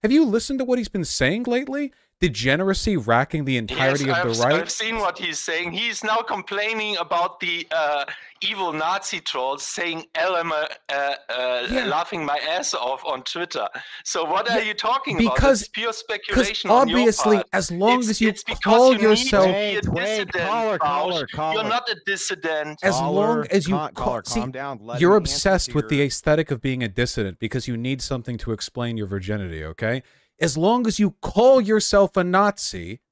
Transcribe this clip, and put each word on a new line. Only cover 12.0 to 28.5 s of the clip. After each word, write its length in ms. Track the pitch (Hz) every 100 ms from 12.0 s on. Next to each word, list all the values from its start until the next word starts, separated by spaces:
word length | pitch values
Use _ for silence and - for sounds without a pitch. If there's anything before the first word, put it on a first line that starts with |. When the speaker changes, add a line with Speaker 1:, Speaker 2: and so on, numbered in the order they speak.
| 170 190
Speaker 2:
my 120 | 147 147
ass 340 | 143 175 196
off" 320 | 185 123 135
on 180 | - 131
Twitter. 460 | - 170 175 135 - 123 - -
So 220 | - 180
what 220 | 160 226 226
Speaker 1:
Yeah, 100 | 226
Speaker 2:
are 40 |
you 100 | 220
talking 420 | 214 220 262 226
about? 200 | 156 226
Speaker 1:
because, 260 | 127 277 240
Speaker 2:
It's 80 | -
pure 180 | - 226
Speaker 1:
'cause 100 | 220
Speaker 2:
speculation 720 | - 208 - 208 208 214 190
on 200 | 233 254
your 100 | 247
Speaker 1:
obviously, 380 | 240 208 214 208
Speaker 2:
part. 100 | -
Speaker 1:
as 180 | 190 175
long 280 | 175 208 247
Speaker 2:
It's, 100 | 220
Speaker 1:
as 100 | 208
you 60 | 226
Speaker 2:
it's 160 | 190
because 200 | - 208
Speaker 1:
call 280 | 202 226 262
Speaker 2:
you 60 | 226
need 20 |
to 100 | 214
Speaker 1:
yourself 360 | 220 262 202
Speaker 2:
be 60 | 190
a 20 |
Speaker 3:
Wait, 340 | 196 208 202 -
wait, 180 | 165
Speaker 2:
dissident, 400 | 196 214 185 180
Speaker 3:
caller, 320 | 170 226 220 190
Speaker 2:
Bausch. 20 |
Speaker 3:
caller, 400 | 147 143 165 170
Speaker 2:
You're 80 | 131
Speaker 3:
caller. 360 | - 156 151 208
Speaker 2:
not 200 | 240 240
a 60 | 214
dissident. 760 | - 196 - 175 165 156 151 151
Speaker 1:
As 120 | 190 -
Speaker 3:
Caller, 160 | 170
Speaker 1:
long 340 | 185 214 233 -
as 160 | 196 156
you 60 |
Speaker 3:
ca-, 160 | 151 151
Speaker 1:
call, 140 | -
Speaker 3:
caller, 180 | 127 120
Speaker 1:
see, 140 | - 117
Speaker 3:
calm 100 | 127
down. 280 | 131 139 120
Let 180 | 107 123
Speaker 1:
you're 160 | 175
Speaker 3:
him 60 | 208
answer 100 | 160
Speaker 1:
obsessed 380 | - 196 185 -
with 100 | 147
Speaker 3:
your 40 | -
Speaker 1:
the 120 | 143
aesthetic 500 | 143 - - 151 156
of 80 | 131
being 240 | 135 127
a 60 | 117
dissident 500 | 92 120 - 98 87
because 260 | 113 131 127
you 80 | 117
need 240 | 127 135
something 360 | - 131 117 117
to 120 | -